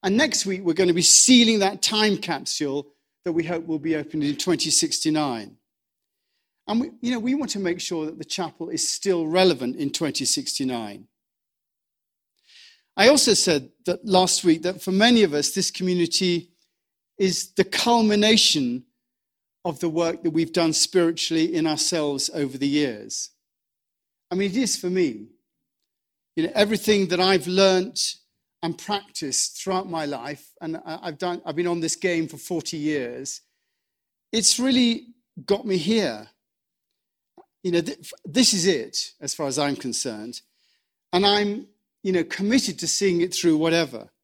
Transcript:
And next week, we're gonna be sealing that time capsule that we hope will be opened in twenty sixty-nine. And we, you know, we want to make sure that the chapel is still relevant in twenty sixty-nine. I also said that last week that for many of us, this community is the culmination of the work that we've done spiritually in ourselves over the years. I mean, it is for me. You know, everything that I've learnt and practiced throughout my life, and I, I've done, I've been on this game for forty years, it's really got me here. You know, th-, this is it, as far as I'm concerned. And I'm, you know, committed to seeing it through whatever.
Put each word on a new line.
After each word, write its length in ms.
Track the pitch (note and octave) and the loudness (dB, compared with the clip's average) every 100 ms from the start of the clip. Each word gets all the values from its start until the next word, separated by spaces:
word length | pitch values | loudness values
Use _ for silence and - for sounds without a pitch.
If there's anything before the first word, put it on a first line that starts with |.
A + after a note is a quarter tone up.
And 140 | F#3+ G#3 | 2 2
next 300 | D4+ - F#3+ | 2 0 -4
week, 160 | F#3 | -4
we're 100 | F#3+ | -2
gonna 220 | D#3+ F#3 | 0 2
be 80 | E3+ | 4
sealing 580 | E3 - - B3 A#3 A3 | 6 6 8 8 8 4
that 220 | G3 G3+ | 2 0
time 340 | - G#3+ G#3+ F#3+ | -2 2 2 0
capsule 720 | - D3 - - D3 C#3 C#3 _ _ _ | -2 -6 -6 -4 -2 -4 -8 _ _ _
that 80 | F3+ | -4
we 120 | E3 | -2
hope 220 | E3 F3 E3 | -2 -4 -4
will 120 | D#3+ | -6
be 180 | D3+ D#3 | -2 -4
opened 280 | D3 D#3 | -4 -4
in 120 | D3 C#3+ | -2 -2
twenty 340 | - E3 E3 | -2 0 0
sixty-nine. 840 | - D#3+ - D#3+ D#3 D3 A#2 G#2 _ _ _ _ _ _ _ _ _ _ _ - | 0 0 -2 -2 0 -2 -4 -10 _ _ _ _ _ _ _ _ _ _ _ -4
And 140 | A3 | -2
we, 100 | C4+ - | -2 -6
you 80 | A#3+ | -4
know, 60 | B3 | -2
we 160 | A3+ | -2
want 160 | C#4 C4+ | -2 -2
to 60 | G3+ | -4
make 220 | F#3 F3+ | -4 -4
sure 260 | - E3+ D#3 | -4 -6 -6
that 120 | E3 | -10
the 60 | |
chapel 460 | D3+ - E3+ - E3 | -10 -6 -8 -8 -8
is 180 | D#3+ - | -6 -4
still 380 | - G3 F3 D#3+ | -4 0 0 2
relevant 500 | F3 F#3 C#3+ B2 B2+ | 4 4 4 -2 -4
in 140 | C#3 | -4
twenty 340 | - D#3 C3 | -2 -4 -2
sixty-nine. 840 | B2+ - C3 - C3+ B2 G#2+ G2+ - _ _ _ _ _ _ _ _ _ _ _ _ _ _ - - _ _ - | -2 -4 -4 -4 -4 -4 -8 -14 -20 _ _ _ _ _ _ _ _ _ _ _ _ _ _ -20 -20 _ _ 4
I 120 | G#3+ | 6
also 260 | D4 - | 6 4
said 360 | G3+ - D3+ C3 _ - | 2 2 0 -2 _ -6
that 200 | E3+ A3+ | -4 2
last 380 | F#3 F#3 - | 4 4 2
week 180 | F3+ D#3+ | 2 2
that 180 | F3 F#3 | 2 -6
for 120 | - | -2
many 320 | F#3+ A3+ A#3+ | 4 6 6
of 100 | G3 | 4
us, 160 | D3 D3 | 2 -2
this 200 | - F#3 | -2 -4
community 800 | - F#3 F3+ E3+ - F#3 E3+ E3 _ _ _ _ _ _ _ | -2 -2 0 0 0 0 0 -4 _ _ _ _ _ _ _
is 340 | F#3+ E3+ - | -2 -2 -8
the 100 | - | -2
culmination 1200 | F#3 - A#3+ A#3+ A3 G#3 G#3+ A3+ - D#3 B2+ B2 - _ _ _ _ _ _ _ | 0 0 2 4 4 4 4 4 4 2 -2 -4 -10 _ _ _ _ _ _ _
of 160 | F3+ D3+ | -8 -4
the 80 | E3+ | -4
work 340 | D#3 E3+ - | 0 -2 0
that 80 | E3+ | -2
we've 220 | D#3 D#3+ | 0 0
done 200 | - E3 | 2 2
spiritually 800 | D#3 - F#3 E3+ E3 - E3 E3 | 2 2 4 2 0 -2 0 0
in 120 | F3 D#3+ | 2 0
ourselves 640 | D3+ - F3 D3 C#3 - | 0 -2 0 -2 -2 -4
over 240 | E3+ C#3+ C3 | -2 -4 -2
the 120 | C#3 | 0
years. 640 | C#3+ C#3+ A2 G#2+ - - _ _ _ _ _ _ _ _ _ _ | 0 0 -4 -10 -10 -10 _ _ _ _ _ _ _ _ _ _
I 60 | F3+ | -2
mean, 140 | G3 | -2
it 60 | F#3+ | 0
is 200 | B3+ - | -2 -2
for 140 | F3+ | -2
me. 380 | F#3 D#3+ A2 G#2+ _ _ _ _ _ _ _ _ _ _ - | 0 0 -2 -14 _ _ _ _ _ _ _ _ _ _ -4
You 80 | |
know, 80 | A#3+ | -2
everything 540 | B3 G#3 A3 - G#3 F#3+ | 2 2 2 2 2 2
that 120 | F3 | 2
I've 260 | F#3 F#3+ F3 | 4 2 2
learnt 680 | F#3 F#3+ F#3+ F#3+ - - - _ _ _ _ | 4 4 4 0 -4 -6 -6 _ _ _ _
and 160 | E3 E3 | -8 -8
practiced 840 | - G3+ G3 - D3 B2+ - - | -6 -8 -6 -10 -6 -4 -4 -6
throughout 280 | - F#3 G3 | -4 -4 -4
my 180 | E3 D3+ | -6 -6
life, 460 | C#3 B2+ D3 - _ | -6 -8 -12 -16 _
and 160 | E3 D#3+ | -10 -10
I, 200 | - D#3+ | -10 -10
I've 160 | F3+ D3 | -10 -6
done, 240 | F3+ F3 | -6 -6
I've 120 | F3 D3+ | -6 -4
been 100 | F3 | -2
on 140 | E3+ | -2
this 160 | D#3+ - | -4 -2
game 320 | F#3+ E3+ D#3+ | -2 -2 -4
for 80 | D3 | -8
forty 400 | - E3+ D3+ D#3+ | -8 -8 -6 -6
years, 640 | D3 D3+ A#2+ B2 C#3 - _ _ _ _ _ _ _ _ _ | -4 -4 -4 -10 -12 -14 _ _ _ _ _ _ _ _ _
it's 260 | A3+ - - | 0 2 2
really 500 | B3+ C4 A#3+ A3+ - - _ - | 2 4 2 0 -6 -20 _ -20
got 220 | C3+ G3+ A3 | -2 -2 0
me 120 | F#3+ | -2
here. 500 | D#3 A3 F3 G#2+ A2 _ _ _ _ _ _ _ _ _ _ _ _ _ | 0 0 0 -6 -14 _ _ _ _ _ _ _ _ _ _ _ _ _
You 100 | F#3 | -2
know, 80 | E3+ | -2
th-, 320 | E3+ - - - | -2 -8 -14 -18
this 280 | - D3 B3+ | -4 2 2
is 140 | G3+ E3+ | 4 2
it, 460 | D#3 A2 - - _ | 0 -2 -8 -10 _
as 140 | C3+ | -12
far 120 | - D3 | -6 -4
as 120 | C3 | 0
I'm 180 | C#3+ C#3 | -2 -2
concerned. 640 | C3 A2+ C3 G#2+ A2 A#2+ _ _ _ _ _ _ _ | -6 -6 -6 -8 -12 -14 _ _ _ _ _ _ _
And 120 | F3+ | 2
I'm, 420 | G3+ G3+ G#3 G#3+ - _ _ _ | 4 4 2 -2 -10 _ _ _
you 100 | G3 | -2
know, 120 | F#3 | -2
committed 540 | E3 - G3 B3+ - D#3 | -2 -4 2 2 0 -6
to 60 | E3 | -4
seeing 360 | - G3+ F3 | 0 0 2
it 100 | F3 | 0
through 240 | - F3 D#3 | 0 2 2
whatever. 540 | E3 E3 D#3 B2 G#2+ _ | 2 2 0 -6 -18 _